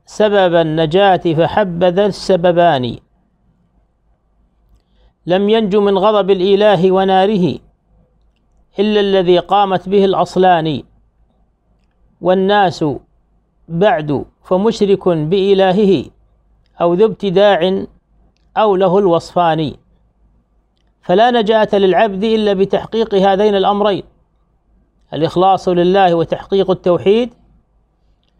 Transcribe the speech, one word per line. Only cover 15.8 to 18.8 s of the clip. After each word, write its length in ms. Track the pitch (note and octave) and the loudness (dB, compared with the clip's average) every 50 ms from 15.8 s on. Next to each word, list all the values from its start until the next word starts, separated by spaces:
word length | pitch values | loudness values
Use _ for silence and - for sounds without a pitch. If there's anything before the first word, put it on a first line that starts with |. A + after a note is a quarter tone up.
| G#3+ F#3+ F#3+ C3+ F#2 - _ _ _ _ _ _ _ _ _ _ _ _ _ - | 2 2 2 0 -2 -8 _ _ _ _ _ _ _ _ _ _ _ _ _ -2
أو 120 | E3+ F3 F3 | -2 0 2
ذو 120 | F3 A3 | 2 0
ابتداع 800 | A3 A3 - - G3+ E3+ F#3+ G3+ G#3 G3 D#3+ E3+ F#3 F#3+ G3 G3+ - _ _ _ _ _ _ _ _ _ _ _ _ - | 0 0 -4 -6 -2 0 2 2 2 2 2 0 -2 -2 -4 -8 -10 _ _ _ _ _ _ _ _ _ _ _ _ -4
أو 180 | F#3 A3 G#3+ F#3+ | -2 0 0 2
له 220 | F3+ | 2